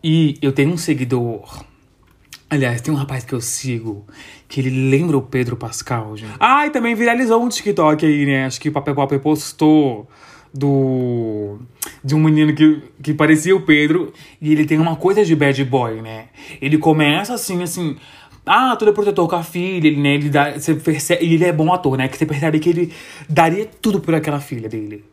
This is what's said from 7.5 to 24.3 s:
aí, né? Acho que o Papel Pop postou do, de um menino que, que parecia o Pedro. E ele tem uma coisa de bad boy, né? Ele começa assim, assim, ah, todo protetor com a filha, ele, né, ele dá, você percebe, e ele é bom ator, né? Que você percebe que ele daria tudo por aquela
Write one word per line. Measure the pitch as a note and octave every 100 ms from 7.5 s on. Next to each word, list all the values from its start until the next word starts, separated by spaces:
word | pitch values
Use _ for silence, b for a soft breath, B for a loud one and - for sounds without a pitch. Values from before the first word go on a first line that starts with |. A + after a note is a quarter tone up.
| - G#3 G#3 G#3 - D#3+
aí, | D3
né? | C#3+ C3+ C3
Acho | -
que | D3+
o |
Papel | D3 C#3
Pop | C#3 C3+ C#3
postou | D3+ D3+ - - D#3 D#3 C#3 A2 A2 B B B B
do, | C#3 C#3+ C#3 C3+ C3 B2 A#2+ A2+ G#2+ G2+ G#2 B2 _ B B
de | C3+
um | D#3
menino | D#3 D3+ D3+
que, | D3 D#3 D3 - _
que | D3
parecia | D3+ D#3 D#3 E3+ F#3+
o |
Pedro. | E3 D3 D3+ D#3 - B B B
E | D3+
ele | D3+
tem | D3+ D#3
uma | E3
coisa | D#3+ F#3 G#3
de | F#3+
bad | D#3 C#3+ C3+
boy, | C3+ C3 A#2 A2
né? | A2+ A2 A2+ B B B
Ele | C3+ D#3
começa | D#3 D#3 D3 D#3+ G#3
assim, | A#3+ - F3+
assim, | F3 F3+ E3 - B B B B -
ah, | G#3 C4 G#3+
todo | G#3+
protetor | G3+ G3+ F#3 E3+
com |
a | F3
filha, | E3 F3 F3+ F#3 D#3
ele, | D3
né, | C#3+
ele | C#3+ D3
dá, | D3 D3
você | C#3+ D3+ D#3
percebe, | E3 D3 - F3 E3
e |
ele | E3 F3
é |
bom | D#3 D#3+
ator, | F3+ D3+ C3
né? | C3+
Que | -
você | D#3
percebe | C#3+ D#3+ D#3
que | E3+
ele | E3 E3+ B B B B
daria | D#3+ E3 F#3 A3 -
tudo | A3 F#3+
por | E3
aquela | D#3+ D#3